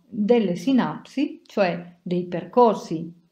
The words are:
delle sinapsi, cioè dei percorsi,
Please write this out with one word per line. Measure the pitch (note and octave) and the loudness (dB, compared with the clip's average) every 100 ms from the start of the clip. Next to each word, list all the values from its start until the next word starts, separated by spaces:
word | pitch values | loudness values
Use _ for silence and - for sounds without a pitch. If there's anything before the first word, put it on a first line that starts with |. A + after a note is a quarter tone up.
| _ | _
delle | G3+ G#3 A#3+ F#3+ E3+ | -2 2 4 2 -2
sinapsi, | C4+ B3+ D#3 - - - D4 - - | 0 2 0 -4 -8 -4 -4 -6 -6
cioè | - F3+ E3+ - - | 0 0 -2 -10 -16
dei | F3+ F3 F3 | -6 -4 -4
percorsi, | E3+ - B3 A#3 G3 - D#3+ - - _ | -8 -2 4 4 2 -4 -8 -8 -16 _